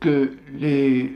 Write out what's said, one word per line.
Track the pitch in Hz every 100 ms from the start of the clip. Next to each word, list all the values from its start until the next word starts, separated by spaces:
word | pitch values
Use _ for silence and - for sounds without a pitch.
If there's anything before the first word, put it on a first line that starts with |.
que | 165 143 135 - -
les, | 135 147 139 135 127 131